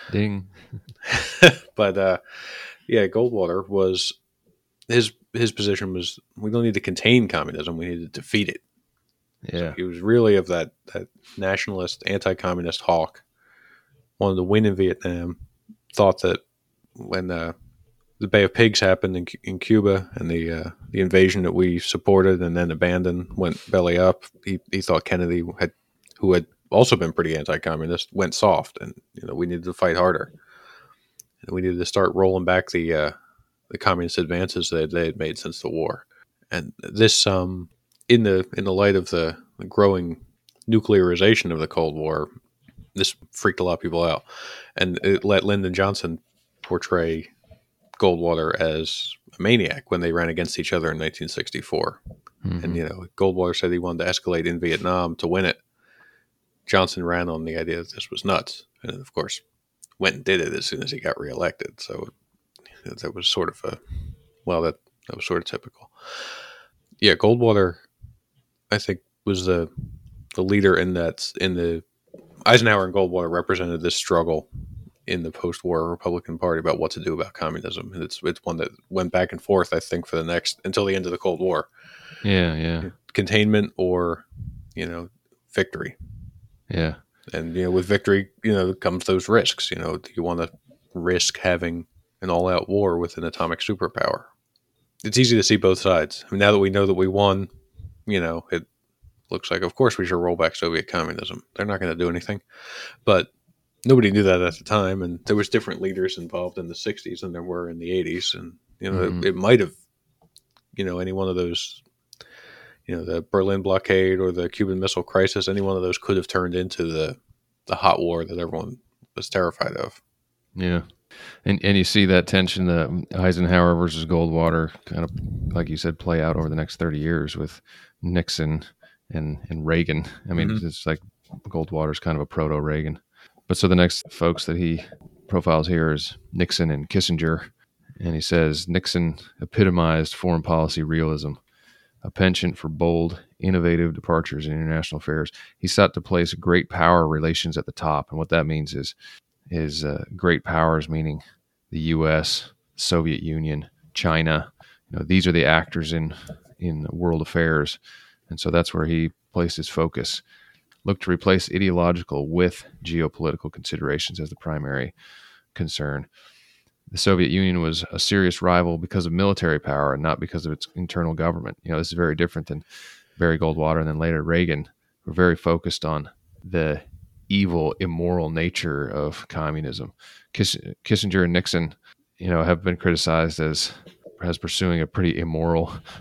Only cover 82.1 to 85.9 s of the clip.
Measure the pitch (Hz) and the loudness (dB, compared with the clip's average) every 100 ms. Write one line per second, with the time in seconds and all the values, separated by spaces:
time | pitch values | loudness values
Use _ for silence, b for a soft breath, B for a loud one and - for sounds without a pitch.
82.1 | B 104 95 87 80 82 82 90 - _ | B 2 4 2 0 -2 -2 -6 -12 _
83.1 | - 95 107 107 107 101 - 92 90 87 | -2 2 2 4 4 2 -2 0 0 0
84.1 | 82 _ - - - - - 85 85 85 | -4 _ -16 -14 -14 -14 -10 -8 -8 -12
85.1 | _ _ _ _ - 95 - 117 | _ _ _ _ -2 -2 -4 -10